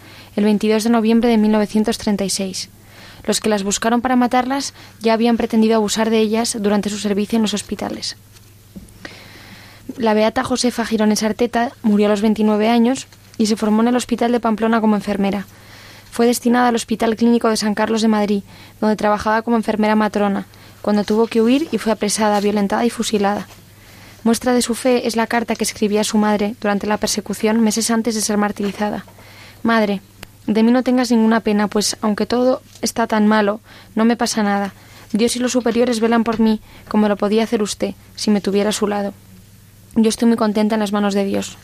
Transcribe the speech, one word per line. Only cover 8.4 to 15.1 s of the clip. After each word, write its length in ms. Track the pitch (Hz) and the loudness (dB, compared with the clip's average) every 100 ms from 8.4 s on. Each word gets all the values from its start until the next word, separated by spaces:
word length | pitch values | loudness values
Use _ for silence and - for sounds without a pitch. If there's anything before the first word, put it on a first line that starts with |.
| - - - - - - - - - - - - - - - - | -20 -20 -20 -20 -20 -20 -20 -20 -20 -20 -20 -20 -20 -20 -16 -4
La 160 | 226 | 0
beata 320 | 214 220 262 247 | 2 2 0 -2
Josefa 400 | 254 247 233 220 | -2 -2 -2 -2
Girones 360 | 220 214 208 | 0 0 0
Arteta 520 | 214 214 240 233 240 - | -2 -2 -2 0 -4 -2
murió 220 | 220 208 208 | 0 2 2
a 40 | |
los 100 | 208 | 2
veintinueve 480 | 220 208 214 214 214 | 0 2 2 2 2
años 380 | 240 233 269 - - - - | 2 2 0 -8 -20 -12 -4
y 100 | 214 | -2
se 100 | 220 | 0
formó 240 | 214 214 | 0 2
en 80 | 233 | 2
el 80 | 247 | 0
Hospital 340 | - 233 240 | -2 -2 0
de 80 | 240 | 0
Pamplona 400 | 233 214 220 226 | -2 0 0 2
como 160 | 214 208 | 2 0
enfermera. 500 | 202 | -2